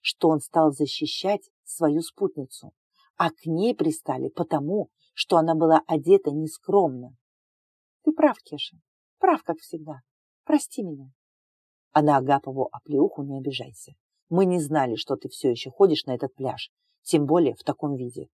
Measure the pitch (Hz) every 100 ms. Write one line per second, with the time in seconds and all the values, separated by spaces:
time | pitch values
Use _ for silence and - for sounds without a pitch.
0 | - - 165 156 - 170 156 135 147 -
1 | 151 - 190 202 - _ - - 160 147
2 | 165 _ 196 - 131 - - _ _ _
3 | _ _ 170 - 160 160 220 247 - 151
4 | - 131 135 - 165 151 143 208 - _
5 | _ - - 175 160 160 160 160 - 160
6 | 139 196 151 147 156 - - 202 170 127
7 | 123 123 _ _ _ _ _ _ _ _
8 | - 320 311 - - 147 - _ _ _
9 | _ _ 381 320 - 160 - 165 151 139
10 | _ _ _ _ - 302 - - 190 143
11 | 135 _ _ _ _ _ _ _ _ 151
12 | 151 139 127 139 135 131 127 - - 143
13 | 151 - 139 135 131 123 120 - - -
14 | _ _ _ 170 190 180 147 151 131 110
15 | - 135 - - 139 117 135 - 196 151
16 | - 123 135 _ 131 - - _ _ _
17 | - 160 143 170 160 120 - 139 151 135
18 | 123 120 -